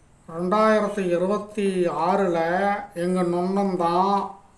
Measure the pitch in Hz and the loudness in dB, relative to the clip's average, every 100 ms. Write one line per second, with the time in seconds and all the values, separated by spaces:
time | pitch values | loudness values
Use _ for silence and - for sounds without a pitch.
0 | _ _ - 165 180 214 220 214 202 202 | _ _ -14 -6 0 2 4 4 2 -2
1 | 180 170 185 208 202 220 196 185 170 151 | -2 0 0 -2 -4 -4 -2 0 0 0
2 | 170 202 190 165 165 180 202 202 - 175 | 0 2 2 0 0 0 0 -2 -6 -6
3 | 175 185 175 175 185 196 196 175 170 175 | -2 0 0 0 0 0 0 0 0 2
4 | 196 196 196 - - | 2 0 -2 -12 -20